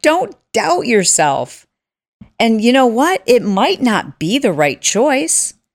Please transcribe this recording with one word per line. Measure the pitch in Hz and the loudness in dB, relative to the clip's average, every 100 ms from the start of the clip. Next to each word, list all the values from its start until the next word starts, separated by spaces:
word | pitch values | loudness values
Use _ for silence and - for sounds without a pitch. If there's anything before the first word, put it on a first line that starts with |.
Don't | 294 339 - - _ | 0 0 -2 -10 _
doubt | 226 294 359 - | -2 0 0 0
yourself. | 214 175 - 151 135 123 - _ _ _ _ _ _ - - | 0 2 2 2 0 -4 -12 _ _ _ _ _ _ -14 -2
And | 226 220 | 0 2
you | 226 | 2
know | 262 254 | 2 2
what? | 220 320 381 | 2 0 -2
It | - 240 | 2 0
might | 190 190 277 392 | 2 0 0 0
not | 247 202 - - | -2 -2 -4 -8
be | 160 262 | -4 -2
the | 262 | -2
right | 151 147 - | 0 -2 -2
choice, | - 196 294 269 320 - - - _ | -4 0 0 0 -2 -4 -4 -10 _